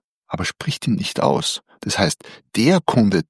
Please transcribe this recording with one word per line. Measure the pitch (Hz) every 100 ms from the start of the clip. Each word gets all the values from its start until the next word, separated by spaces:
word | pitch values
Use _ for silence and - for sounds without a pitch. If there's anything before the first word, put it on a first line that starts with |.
| _ _ -
aber | 82
spricht | 90 - - - -
ihn | 110
nicht | - -
aus. | 67 65 - - _ _
Das | - -
heißt, | 85 - - - _ -
der | 131 185
Kunde, | - 123 104 92